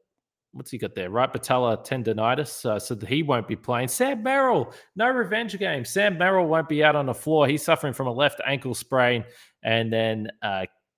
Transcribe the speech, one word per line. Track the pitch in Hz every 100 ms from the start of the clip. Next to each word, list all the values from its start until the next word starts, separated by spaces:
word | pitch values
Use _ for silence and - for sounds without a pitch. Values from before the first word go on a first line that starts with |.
| _ _ _ _ _
what's | 131 -
he | 113
got | 104 -
there? | 90
Right | 110 131
patella | 127 - 127 123 107
tendonitis, | - 131 113 107 113 127 143 - 123
uh, | 104
so | - 110
that | 98
he | 143
won't | 151 123 104
be | 110
playing. | - 120 123
Sam | - 254 262
Merrill, | 233 277 262 190 113 - _ 185
no | 240
revenge | 254 190 214 226 185
game. | 190 143
Sam | 117 190 208 165
Merrill | 180 190 165
won't | 160 151
be | 151
out | 156 147
on | 135
the |
floor. | 117 151 156 139
He's | 147
suffering | - 160 143
from | 123 131
a |
left | 120 147 - -
ankle | 139 127
sprain. | 113 - 131 123 120 117 - - _
And | 113 113 113
then, | 113 113 110 107 -
uh, | 107 95 95 _ _